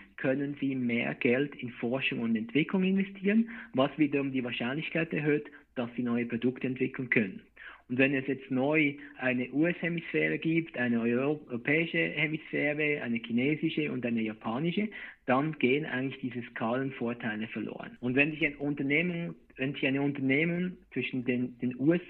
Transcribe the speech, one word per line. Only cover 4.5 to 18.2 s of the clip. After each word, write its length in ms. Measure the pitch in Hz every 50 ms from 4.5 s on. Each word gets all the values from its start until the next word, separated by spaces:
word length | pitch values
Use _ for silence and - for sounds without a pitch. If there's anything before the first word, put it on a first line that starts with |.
| 117 - 120 120 139 160 156 - - 165 165 165
erhöht, 380 | 180 156 147 151 147 147 147 - - - - _ -
dass 120 | 131 120 120 -
Sie 60 | -
neue 240 | 120 120 117 120 120
Produkte 400 | 120 123 113 123 127 127 - -
entwickeln 420 | 127 127 - 127 127 - - - -
können. 300 | - 127 104 95 - - - - _ - - - - - _ -
Und 100 | 123 127
wenn 160 | 135 139 143
es 120 | 135 131
jetzt 240 | 139 135 131 - -
neu 460 | 131 127 135 147 156 160 151 143 143 - - - - -
eine 300 | 127 127 123 123 123 -
U-S-Hemisphäre 840 | - 143 160 175 175 - 180 170 170 170 165 - - 156 156 156 156 151
gibt, 380 | - 160 165 165 160 - -
eine 240 | 123 123 120 117 117
europäische 1000 | 113 117 120 123 135 147 151 147 - - 123 117 120 - 147 160 170 165 - 165
Hemisphäre, 1000 | 165 170 175 147 156 151 156 151 - - 156 143 143 147 147 151 151 147 147 -
eine 180 | 120 120 117 117
chinesische 720 | - 117 113 120 131 147 156 147 165 156 - 160 151 147
und 120 | 131 127 120
eine 180 | 120 117 113
japanische, 680 | 110 110 110 - - 113 110 135 160 175 170 202 208 - - - - - - _ -
dann 300 | - 127 135 147 156 156 -
gehen 260 | 131 120 135 147 151
eigentlich 340 | - 127 127 131 135 131 -
diese 220 | - 123 120 123 117 -
Skalenvorteile 960 | - - 123 113 123 131 135 135 135 - 120 117 120 117 - 113 107 107 113
verloren. 500 | 113 - 113 104 - - - - - - -
Und 160 | 120 127 123
wenn 160 | 135